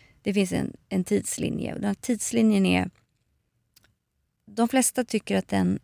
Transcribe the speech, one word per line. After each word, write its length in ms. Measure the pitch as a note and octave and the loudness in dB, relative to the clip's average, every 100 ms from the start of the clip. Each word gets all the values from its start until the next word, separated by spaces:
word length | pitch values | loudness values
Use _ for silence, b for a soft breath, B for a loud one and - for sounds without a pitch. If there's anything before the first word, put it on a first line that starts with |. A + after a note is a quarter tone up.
| b b | b b
det 120 | - | -4
finns 180 | G3+ F#3 | 0 0
en, 220 | E3+ - - - | -2 -4 -8 -6
en 140 | F#3+ | -4
tidslinje. 680 | F3+ G3+ - - - - - | 0 0 -2 -4 -4 -4 -6
Och 60 | - | -4
den 80 | G3+ | -4
här 60 | G3 | -4
tidslinjen 680 | - A#3 - A#3 A3 G3+ F#3 | -4 -4 -2 2 4 4 4
är, 240 | F3+ F3+ - _ _ _ _ _ _ _ _ _ _ _ _ _ _ - | 2 -2 -8 _ _ _ _ _ _ _ _ _ _ _ _ _ _ -10
de 200 | G#3 A#3 | -2 2
flesta 360 | C4 B3 - | 2 2 0
tycker 340 | B3 G#3+ - G3 | -2 -2 0 -2
att 100 | - | 0
den, 320 | G3 F#3 F#3+ | 0 2 0